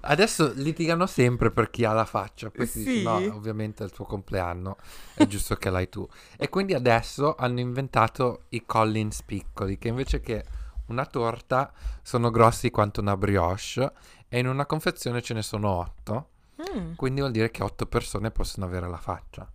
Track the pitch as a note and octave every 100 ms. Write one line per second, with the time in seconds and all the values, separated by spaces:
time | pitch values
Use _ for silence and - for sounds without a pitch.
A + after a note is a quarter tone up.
0 | - D3+ A3 - D#3 C3 C#3+ D#3+ E3 E3+
1 | F#3 - B2 A#2+ A#2 - G#2+ - A2+ A2
2 | G#2+ G#2+ G2 - A2 - A#3 A3+ C4 A#3+
3 | A#2 - G3 G#3+ G#2+ A2 G#2+ G#2 G2+ -
4 | F#2+ G#2 - G2 F2 F2+ F#2 G2 - -
5 | - - - G#2 - A2 - F#2 F#2 G2+
6 | F#2+ - - - D3 F#3 G3 D3+ B2 A2+
7 | - - C#3+ - B2+ B2 B2 B2 C3+ A#2
8 | A2+ - B2+ - - A#2+ - A2+ A2 G#2+
9 | G#2+ - - G2 - - G2 G2 A#2 A#2+
10 | C3+ C3+ - G#2+ - - - - - A#2+
11 | C#3 C3 A#2 A#2+ - C3 C#3 - - -
12 | - B2 A#2 A2+ A2+ - A#2 - G#2 G#2
13 | G2+ G2 G2+ G2 E2+ G2 - - C3 -
14 | - - - A#2+ B2+ C3 C#3+ D#3 F3+ -
15 | C3 A#2+ - A2+ G#2 G#2+ G#2 F2+ E2+ -
16 | - A2 D#3 _ _ - F4 D4 E3 E3
17 | C3+ C3+ C#3 A2 A2+ - G2+ - A#2 A#2+
18 | - G2+ A2 - - - F#2 F2+ F2 F2
19 | - F2 - - -